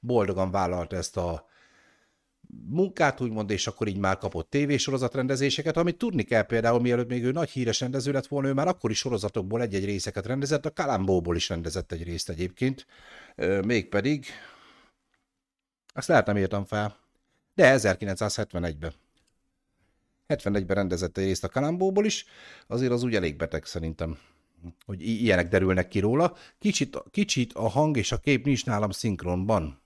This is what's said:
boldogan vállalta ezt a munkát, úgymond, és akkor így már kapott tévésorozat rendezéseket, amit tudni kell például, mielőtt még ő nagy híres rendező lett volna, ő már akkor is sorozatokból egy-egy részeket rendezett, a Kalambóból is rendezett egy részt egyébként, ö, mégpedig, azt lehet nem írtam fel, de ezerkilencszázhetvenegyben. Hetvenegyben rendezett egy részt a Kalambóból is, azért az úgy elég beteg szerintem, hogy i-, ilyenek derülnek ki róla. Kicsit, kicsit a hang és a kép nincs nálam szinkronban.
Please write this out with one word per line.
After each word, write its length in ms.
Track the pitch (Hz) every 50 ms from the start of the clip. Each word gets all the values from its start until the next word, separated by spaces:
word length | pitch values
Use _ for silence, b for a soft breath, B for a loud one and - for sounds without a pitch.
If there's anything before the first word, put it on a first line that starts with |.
boldogan 500 | - 120 123 117 101 95 95 95 95 92
vállalta 460 | 90 98 92 90 90 90 85 80 -
ezt 200 | 90 82 - -
a 300 | 98 87 87 82 80 - b b b b b b b b b b b b b b b b b b _ _ - - 57 55 -
munkát, 520 | 120 165 190 196 - - 165 143 127 -
úgymond, 300 | 131 120 110 110 104 98
és 160 | 107 92 -
akkor 220 | - 104 - 117 104
így 100 | 98 98
már 200 | 101 95 95 -
kapott 320 | - 98 - 82 82 _
tévésorozat 640 | - 139 147 143 147 127 - - 135 131 127 120 -
rendezéseket, 640 | 131 127 131 139 127 139 139 135 - 147 165 151
amit 220 | 165 170 175 170 -
tudni 240 | - 233 190 147 98
kell 200 | - 120 110 104
például, 380 | - 120 117 110 117 120 123
mielőtt 280 | 120 123 120 120 123 113
még 160 | 123 123 117
ő 60 | 123
nagy 200 | 131 165 165 135
híres 300 | - 131 127 113 107 -
rendező 320 | 135 127 131 135 123 139 139
lett 140 | 135 127
volna, 220 | - 143 143 135 135
ő 40 | 135
már 160 | 139 147 180
akkor 220 | 180 - - 117
is 80 | 107 -
sorozatokból 640 | - 139 123 104 101 104 - 113 95 95 107 117 123
egy-egy 220 | 113 95 98 95
részeket 420 | 101 101 95 - 110 - 104 90
rendezett, 400 | 107 127 139 139 135 151 143 -
a 60 | 156 -
Kalambóból 640 | - 165 139 139 180 - 95 95 90 82 87 87
is 120 | 82 - -
rendezett 440 | 95 85 82 80 73 - 80 - 87
egy 100 | 82 85
részt 260 | 85 85 82 - -
egyébként, 580 | 92 80 92 90 - - 127 131 135 131 - B B B B B B B B B B
ö, 240 | - - 90 98 101
mégpedig, 680 | 95 107 123 113 90 - - 101 98 135 151 143 131 - B B B B B B B B B B B B B _ _ _ _ _ _ _ _ _ _ _ _ _ _ _ _ _ _ _ -
azt 140 | - - -
lehet 180 | 175 131 101
nem 100 | - 104
írtam 280 | 104 98 92 - 101 98
fel, 320 | - - 104 104 104 - _ _ _ _ _ _ _ _ _ _ _ _
de 120 | - 180
ezerkilencszázhetvenegyben. 1300 | 131 135 131 107 104 92 - - 101 95 - 110 104 - - 107 - - 90 87 87 78 73 80 80 76 _ _ _ _ _ _ _ _ _ _ _ _ _ _ _ _ _ _ _ _ _ _ _ _ _ _
Hetvenegyben 500 | _ 151 143 - 101 101 101 95 87 98
rendezett 420 | 101 98 90 90 85 92 82 - -
egy 60 | 95
részt 200 | 95 95 - -
a 40 | 95
Kalambóból 560 | - 131 139 151 170 180 190 190 190 202 214
is, 200 | 220 - - - B B B B B B B B
azért 260 | B 117 117 131 127 120
az 100 | 120 123
úgy 120 | 127 113
elég 220 | 101 90 82 73
beteg 280 | 69 82 - - 78 -
szerintem, 540 | - - 85 82 80 80 - 87 82 80 73 b b b b b _ _ _ 85 87 85 _ -
hogy 140 | - 104 92
i-, 220 | 78 107 113 107 120
ilyenek 260 | 113 95 90 87 85
derülnek 400 | 98 95 92 92 92 92 87 -
ki 100 | - 104
róla. 380 | 92 107 120 147 170 - B B B B B B
Kicsit, 440 | - 208 - - - - - - - -
kicsit 420 | _ 196 208 208 - 139 123 113 -
a 160 | - 107 113
hang 280 | 98 131 151 156 147
és 160 | 123 98 - -
a 60 | 107
kép 260 | - 147 143 123 -
nincs 220 | 143 139 110 -
nálam 240 | - 113 104 107 101
szinkronban. 920 | 95 - - 117 98 85 87 90 87 90 95 104 113 98 80 73 67 - _